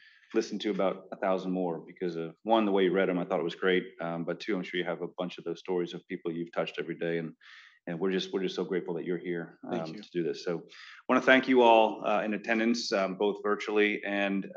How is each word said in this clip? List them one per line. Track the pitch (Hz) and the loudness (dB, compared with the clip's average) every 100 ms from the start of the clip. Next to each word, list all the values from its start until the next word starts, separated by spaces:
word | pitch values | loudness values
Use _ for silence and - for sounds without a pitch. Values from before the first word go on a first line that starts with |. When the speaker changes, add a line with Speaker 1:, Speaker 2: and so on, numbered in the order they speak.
| - _ - | -20 _ -6
Speaker 1:
listen | 110 - 104 | -2 -2 -2
to | 110 | -2
about | 95 95 - - | 0 0 -2 -8
a | - | -4
thousand | 101 95 92 | 0 0 0
more | 92 90 82 | -2 -2 -4
because | - - 90 | -10 -8 -6
of, | 82 82 80 | -4 -6 -8
one, | 104 113 | 2 2
the | 107 | 4
way | 98 | 4
you | 92 | 4
read | 92 92 | 4 2
'em, | 90 | 0
I | |
thought | 87 92 | 0 -2
it | |
was | 82 85 | -2 -2
great. | 95 92 87 - | 2 2 0 -6
Um, | 82 85 | -6 -4
but | 82 85 | -6 -6
two, | - | -4
I'm | 92 | -4
sure | 87 90 | -4 -4
you | 87 | -4
have | 82 | -4
a | 85 82 | -6 -6
bunch | 90 - | -8 -8
of | |
those | 85 85 | -8 -8
stories | - 90 87 | -4 -2 -2
of | 85 - | -6 -10
people | 90 87 | -8 -6
you've | 82 85 | -6 -6
touched | - 85 - | -4 -6 -6
every | 82 | -8
day, | 85 85 85 | -4 -2 -2
and, | 82 - - - - _ - | -4 -10 -20 -20 -20 _ -10
and | 85 | -4
we're | 95 | -2
just, | 92 90 | -2 -2
we're | 98 | -2
just | 90 | -2
so | - | -2
grateful | 87 90 85 | -2 -2 -2
that | 82 | -4
you're | 82 87 | -4 -4
here, | 90 87 82 - - | -4 -6 -6 -12 -8
Speaker 2:
Thank | 87 80 | -6 -6
Speaker 1:
um, | 73 | -10
Speaker 2:
you. | |
Speaker 1:
to | 69 | -8
do | 87 | -4
this. | 80 69 | -4 -4
So | - 85 | -4 -6
I | - - - - - | -8 -20 -20 -10 0
wanna | 127 | 2
thank | 123 131 123 | 6 6 6
you | 127 | 6
all, | 117 113 110 151 - | 8 8 6 2 0
uh, | 104 | 0
in | 104 | 0
attendance, | 104 113 113 113 117 - | -4 -2 0 0 0 0
um, | 107 95 92 | 0 0 0
both | 104 98 | 0 0
virtually | 104 101 - 107 104 104 | -2 -2 0 2 2 2
and, | 98 101 101 98 92 | -4 -2 0 0 -4